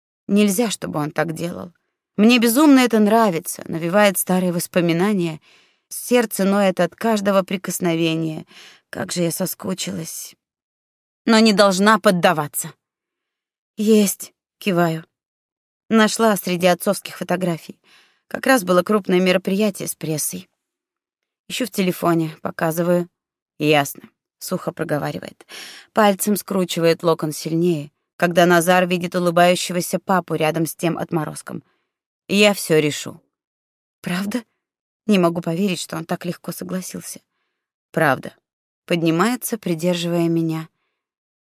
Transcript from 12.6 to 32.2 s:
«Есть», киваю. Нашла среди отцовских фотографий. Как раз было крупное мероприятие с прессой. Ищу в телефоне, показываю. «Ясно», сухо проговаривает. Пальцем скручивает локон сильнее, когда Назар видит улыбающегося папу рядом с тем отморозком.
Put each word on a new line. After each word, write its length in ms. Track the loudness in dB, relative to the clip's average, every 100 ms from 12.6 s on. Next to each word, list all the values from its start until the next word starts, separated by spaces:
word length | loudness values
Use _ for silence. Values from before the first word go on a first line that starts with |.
| -12 -14 _ _ _ _ _ _ _ _ _ -4
«Есть», 560 | 4 4 4 -2 -12 _ _ -10
киваю. 480 | -2 0 0 -2 -10 _ _ _ _ _ _ _ 0
Нашла 460 | 2 2 2 0 0
среди 300 | -2 0 2
отцовских 520 | 2 0 -4 -6 -12
фотографий. 600 | -6 -4 -2 -4 -8 -20 _ _ _ _ _
Как 200 | -4 0
раз 160 | 0
было 180 | 2 0
крупное 380 | 2 -2 0 0
мероприятие 680 | 2 0 -2 -2 -2 -4 -10
с 60 |
прессой. 560 | -8 -6 -6 -6 -10 -16 _ _ _ _ _ _ _ _ _ -12
Ищу 200 | -8 -6
в 40 |
телефоне, 640 | -2 -2 0 0 0 -2 -6
показываю. 680 | -12 -4 -4 -2 0 0 -2 _ _ _ _ -4
«Ясно», 500 | 2 2 0 -6 -20 _ _ _
сухо 320 | -8 -8 -6
проговаривает. 720 | -8 -6 -4 -6 -8 -14 -18 -20 -20 -18 -20 -6
Пальцем 440 | 2 2 2 0 -2
скручивает 680 | -2 -4 -2 0 2 2
локон 280 | 0 0 -2
сильнее, 600 | -6 -4 0 0 0 -6 _ _ -4
когда 300 | 0 4 4
Назар 400 | 4 4 2 2
видит 260 | 0 -2
улыбающегося 880 | -2 0 4 4 4 -2 -4 -4 -4
папу 340 | -2 -2 -2
рядом 320 | -2 -2 0 -4
с 100 | -2
тем 220 | -4 -4
отморозком. 640 | -4 -4 -4 -10 -14 -14 -16 _ _ _ _ _